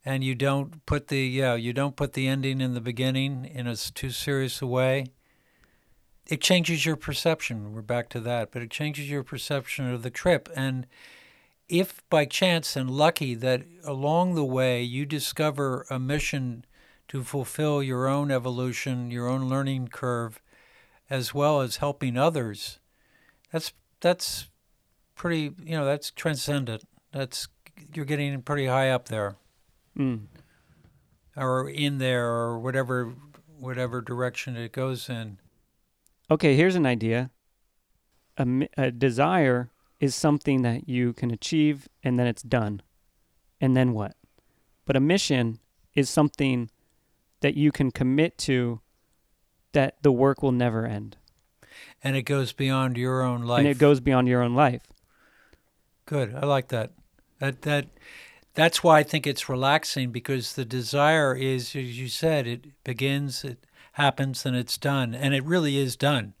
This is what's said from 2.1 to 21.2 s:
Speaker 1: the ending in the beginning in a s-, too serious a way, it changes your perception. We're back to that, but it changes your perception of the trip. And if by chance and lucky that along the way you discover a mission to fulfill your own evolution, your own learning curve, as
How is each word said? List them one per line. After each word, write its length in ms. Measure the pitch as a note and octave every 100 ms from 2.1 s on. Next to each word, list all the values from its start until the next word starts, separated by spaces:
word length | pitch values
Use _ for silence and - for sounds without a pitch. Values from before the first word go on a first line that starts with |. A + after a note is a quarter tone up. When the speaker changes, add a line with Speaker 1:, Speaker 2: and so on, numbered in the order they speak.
Speaker 1:
the 140 | - C3+
ending 340 | C3+ C3+ C3
in 100 | C3
the 80 | B2
beginning 640 | A#2 A#2 C3 C3 C3+ C3+
in 220 | C3 C#3 B2
a 60 |
s-, 180 | A2+ -
too 180 | - C3
serious 540 | B2 - C#3 C3 -
a 40 | C3
way, 420 | B2+ C3 C3 B2+ _ _ _ _ _ _ _ _ _ _ _ -
it 140 | D#3
changes 460 | - F3+ E3+ E3 E3
your 100 | D#3
perception. 800 | - C#3 E3+ D#3+ - A2+ G#2
We're 80 | A2
back 260 | G#2+ A#2+ A2+
to 100 | B2
that, 300 | A#2 A#2+ G#2+
but 120 | B2
it 80 | A#2
changes 400 | - D3+ C#3+ C#3+
your 120 | C#3+
perception 680 | C3 C3 - C#3+ B2+ - B2+
of 100 | B2
the 80 | A#2+
trip. 380 | - F3+ D#3 - C#3
And 300 | C3+ C3 B2+ _ - - - _ _ _ _
if 340 | E3+ F#3 - _
by 160 | D#3+
chance 520 | C#3+ - F#3 E3+ C#3+ -
and 140 | C3
lucky 440 | C3+ D3+ E3+ C#3
that 280 | A#2 B2+ B2+ D3 -
along 520 | C#3+ C3+ C#3+ E3 F3+ E3+
the 80 |
way 380 | C#3 C3 B2+ B2
you 220 | A#2+ B2
discover 800 | C#3+ D3+ - - D3+ C#3+ C#3 B2+ -
a 80 | C3
mission 680 | B2+ D3 - C#3+ B2+ A#2 - _ _ _ -
to 140 | C#3
fulfill 600 | B2 C#3+ B2 - D3+ D3
your 260 | C#3 B2+ C3
own 220 | C#3 C#3+
evolution, 800 | C3 B2 B2 B2+ A#2 - B2+ B2
your 180 | A#2+ A#2+
own 220 | C3 C3
learning 380 | C3+ C#3 C3+ B2
curve, 520 | - B2+ A#2+ A#2 A2 _ _ _ _ _ _ _
as 240 | C3+